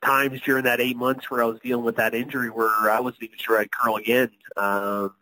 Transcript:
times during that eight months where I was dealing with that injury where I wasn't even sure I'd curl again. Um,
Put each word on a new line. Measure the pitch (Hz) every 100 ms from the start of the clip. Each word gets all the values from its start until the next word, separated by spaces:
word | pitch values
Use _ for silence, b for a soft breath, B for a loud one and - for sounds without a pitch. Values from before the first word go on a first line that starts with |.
times | 135 135 139 131
during | 139 131
that | 127 120
eight | 123 120
months | 127 131 -
where | 123
I | 117
was | 113
dealing | 123 120
with | 117 113
that | 110 113
injury | 123 135 117
where | 113 110 110 107
I | 113
wasn't | 127 -
even | 113 -
sure | - 110
I'd | 104
curl | - 117 107
again. | 113 123 120 _ - -
Um, | 101 101 101 101 98 -